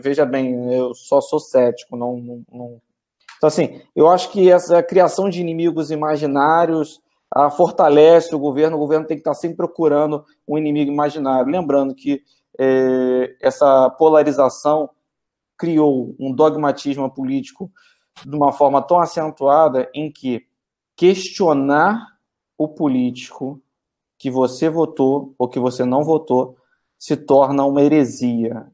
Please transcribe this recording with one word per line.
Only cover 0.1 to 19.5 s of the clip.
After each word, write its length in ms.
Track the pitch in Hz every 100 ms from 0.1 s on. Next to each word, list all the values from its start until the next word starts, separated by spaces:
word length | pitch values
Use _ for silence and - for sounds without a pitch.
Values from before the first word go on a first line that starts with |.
| 143 139
bem, 460 | 135 131 123 123
eu 220 | 127 127
só 260 | 120 - 139
sou 200 | 131 156
cético, 560 | - 135 123 120 - 123
não, 200 | 120 123
não, 240 | 120 120 117
não. 280 | 123 120 117 _ _ _ _ _ -
Então, 120 | 156
assim, 320 | 196 147 - _ -
eu 120 | 156
acho 220 | 180 185
que 180 | 208 180
essa 320 | 180 175 170
criação 440 | 170 185 175 - 196
de 120 | 175
inimigos 500 | 170 165 170 156 151
imaginários, 1080 | 156 151 151 147 139 143 165 170 160 151 - _ _ _
ah, 220 | - 143
fortalece 840 | 143 175 - 165 147 156 170 165
o 40 | 156
governo, 380 | 143 135 156 160
o 40 |
governo 240 | 147 156
tem 120 | 156 156
que 60 |
estar 120 | -
sempre 220 | 147 170 165
procurando 680 | 170 - 160 143 151 147 - _ -
um 100 | 151
inimigo 360 | 151 147 143
imaginário. 580 | 147 147 156 135 131 127
Lembrando 420 | 180 156 139 135
que, 300 | 135 147 139 - _ _ -
é, 800 | 131 131 131 127 127 127 127 -
essa 500 | 131 - 143 135 127
polarização 1000 | - 156 156 147 139 131 - 147 156 143 _ _ _ _ _ _ _
criou 560 | 170 156 151 131 113 -
um 120 | 135
dogmatismo 800 | 127 156 151 147 135 143 139 135
político 580 | 139 131 135 127 _ 190 _ _ _ _ _
de 120 | 139 147
uma 160 | 143
forma 280 | 139 143 139
tão 200 | 135 175
acentuada 920 | 165 - 156 151 139